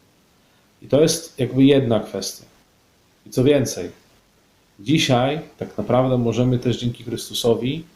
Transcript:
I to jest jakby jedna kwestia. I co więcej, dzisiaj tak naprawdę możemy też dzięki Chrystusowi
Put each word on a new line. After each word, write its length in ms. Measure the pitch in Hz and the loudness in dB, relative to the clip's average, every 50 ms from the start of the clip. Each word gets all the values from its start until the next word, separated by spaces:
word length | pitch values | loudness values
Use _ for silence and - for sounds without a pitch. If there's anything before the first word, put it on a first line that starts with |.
| _ _ _ _ _ _ _ _ _ _ _ _ _ _ _ _ | _ _ _ _ _ _ _ _ _ _ _ _ _ _ _ _
I 60 | - | -4
to 140 | 107 131 139 | 0 2 2
jest 380 | 160 160 - - - - - - | 4 2 0 -2 -8 -10 -6 -4
jakby 240 | 127 113 - 131 135 | -4 -2 4 6 6
jedna 360 | 139 143 135 123 117 113 104 | 6 6 4 4 2 0 -2
kwestia. 460 | - - - 98 98 - - - - _ _ _ _ _ _ _ _ _ _ _ _ _ _ _ - | -2 -4 -8 -8 -8 -10 -12 -14 -18 _ _ _ _ _ _ _ _ _ _ _ _ _ _ _ -20
I 40 | - | -6
co 140 | - 131 123 | -2 2 2
więcej, 480 | 143 143 135 123 - - 95 87 - - _ _ _ _ _ _ _ _ _ _ _ _ _ _ _ _ - | 4 4 2 0 -2 -6 -8 -10 -10 -12 _ _ _ _ _ _ _ _ _ _ _ _ _ _ _ _ -10
dzisiaj 600 | 101 117 151 165 - 135 131 120 127 135 151 160 - - - | -4 0 0 0 2 2 2 2 2 0 -2 -6 -8 -12 -14
tak 200 | - - - - | -14 -14 -10 -8
naprawdę 400 | - 104 - 117 127 131 131 127 | -8 -2 0 2 2 2 2 0
możemy 420 | 123 120 117 104 117 123 127 127 117 | 0 0 0 0 0 2 2 0 0
też 180 | - 127 110 | 0 -2 -2
dzięki 260 | 101 120 120 117 - 113 | -2 -4 -6 -6 -8 -10
Chrystusowi 800 | - - - - - 104 - - 117 113 104 117 131 151 165 165 - _ | -10 -10 -10 -10 -10 -6 -2 0 0 0 0 -2 -4 -6 -8 -10 -14 _